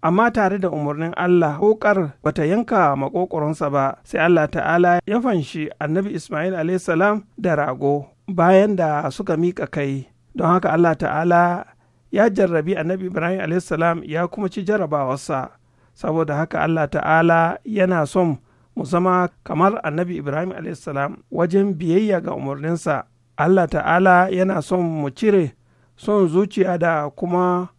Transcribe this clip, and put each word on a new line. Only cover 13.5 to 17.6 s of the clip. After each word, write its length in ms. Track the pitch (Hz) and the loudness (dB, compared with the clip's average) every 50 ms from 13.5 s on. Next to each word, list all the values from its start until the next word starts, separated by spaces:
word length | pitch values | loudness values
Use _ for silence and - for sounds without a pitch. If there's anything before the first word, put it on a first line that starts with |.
| 165 180 175 | -2 -4 -2
salam 400 | - 180 160 170 170 165 170 - | -4 -4 0 0 0 0 -2 -6
ya 240 | - 151 160 175 170 | -6 -4 -4 -4 -4
kuma 220 | - - 208 185 | -4 -6 -6 -6
ci 160 | - - 196 | -6 -6 -4
jarrabawarsa. 840 | 175 208 214 190 156 147 147 139 131 131 139 - - 160 131 - - _ _ _ _ _ _ _ _ _ | -2 -2 -2 -2 -2 -2 -2 -2 -2 -4 -6 -4 -6 -6 -6 -6 -8 _ _ _ _ _ _ _ _ _
Saboda 400 | _ - - 156 160 160 147 147 | _ -6 -4 -2 0 0 -2 -2
haka 240 | 143 160 160 - 160 | -4 -4 -4 -2 -2
Allah 280 | 156 156 160 160 151 143 | 0 0 0 0 -2 -2
Ta'ala 680 | - 160 - - 156 160 165 170 165 165 165 165 170 - | -2 -4 0 2 2 4 4 4 4 4 2 2 -2 -6